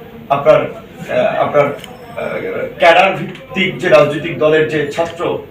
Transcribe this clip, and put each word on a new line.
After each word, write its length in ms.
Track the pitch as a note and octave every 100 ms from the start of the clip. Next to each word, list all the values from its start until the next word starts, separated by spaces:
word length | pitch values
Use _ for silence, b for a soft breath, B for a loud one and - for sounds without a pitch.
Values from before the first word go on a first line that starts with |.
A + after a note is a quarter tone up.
| - - -
আপনার, 320 | - D#3 -
আহ, 800 | - - - - - B2 B2 -
আপনার, 240 | - D3 C#3
আহ, 1120 | - - - - - - - - - - -
ক্যাডার 380 | E3+ E3 D3 C#3+
ভিত্তিক 600 | F#3+ - - F#3+ E3 -
যে 100 | F3
রাজনৈতিক 500 | D#3 D3 D3 E3 C3+
দলের 300 | D3+ D#3 D#3
যে 240 | D#3 C#3+
ছাত্র 460 | - E3 - D#3+ - -